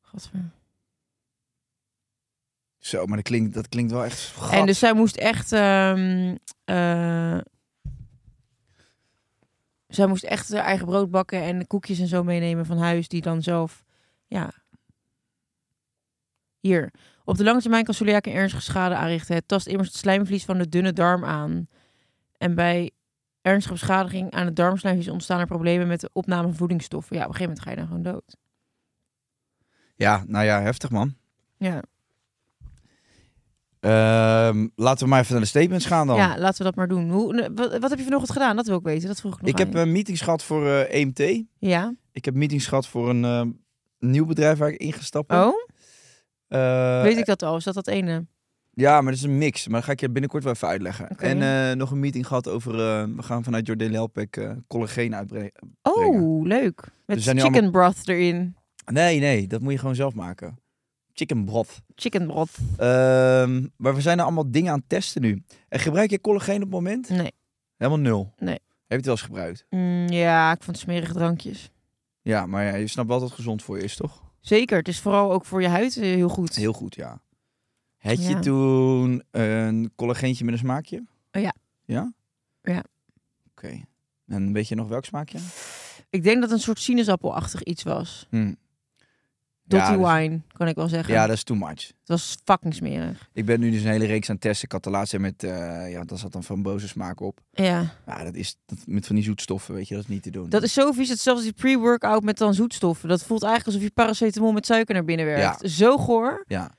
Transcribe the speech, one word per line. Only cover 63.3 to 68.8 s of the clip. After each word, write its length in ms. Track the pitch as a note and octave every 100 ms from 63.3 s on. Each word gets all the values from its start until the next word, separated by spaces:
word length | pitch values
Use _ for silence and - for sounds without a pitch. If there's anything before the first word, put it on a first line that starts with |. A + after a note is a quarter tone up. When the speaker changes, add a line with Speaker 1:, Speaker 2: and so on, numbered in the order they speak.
| C3 B2+ B2+ C3 _
Speaker 2:
maar 180 | B2
we 60 | C#3
zijn 180 | C#3+ F3
er 60 |
allemaal 260 | F3 E3 C#3+
dingen 220 | A#2+ F3
aan 60 | D3
het 100 | -
testen 340 | - G3 -
nu. 200 | A#2 G2 - _ _
En 120 | B2+
gebruik 300 | - D#3+ G#3+
je 100 | G3
collageen 360 | G#3+ G3+ G3 G3+
op 40 |
het 80 | G3
moment? 380 | F#3+ F3 A3+ B3
Speaker 1:
Nee. 240 | F3+ E3 - _ _ _ _
Speaker 2:
Helemaal 240 | C3 D3+
nul? 340 | C3+ G#2+ F#2+ _
Speaker 1:
Nee. 120 | -
Speaker 2:
Heb 80 | - _ _